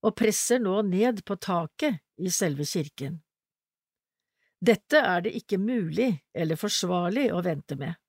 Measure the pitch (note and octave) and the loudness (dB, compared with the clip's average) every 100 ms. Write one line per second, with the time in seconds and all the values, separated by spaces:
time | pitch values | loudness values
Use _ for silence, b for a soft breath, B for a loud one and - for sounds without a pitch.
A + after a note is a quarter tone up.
0 | A3 - G#3+ G3+ - B3 G#3 F#3+ G#3 F3+ | 0 2 0 2 0 0 2 0 2 2
1 | A#3+ G#3+ - G3 - F3 D#3+ - D4+ F#3+ | 2 0 -6 -8 -2 -2 -2 -2 -2 -2
2 | _ - F3+ E3+ F3+ C#3 D3 - D3 - | _ -8 -4 0 -2 -2 -2 -2 -4 -6
3 | C#3 D#3+ _ _ _ _ _ _ _ _ | -8 -8 _ _ _ _ _ _ _ _
4 | _ _ _ _ _ _ F#3 G#3+ _ D4+ | _ _ _ _ _ _ 2 2 _ 4
5 | B3 F3 F3+ - - F#3+ G#3 B3 E3 D#3 | 4 2 0 -6 -4 -2 0 -2 -2 0
6 | B3+ D#3+ _ - D#3+ D#3 G#3 - F3+ F3+ | 0 0 _ -4 -2 -2 -2 -2 0 0
7 | F3 A3+ C4 F3 F3 D3 - C#3 C#3 E3 | 0 0 0 0 -2 -4 -6 -8 -8 -10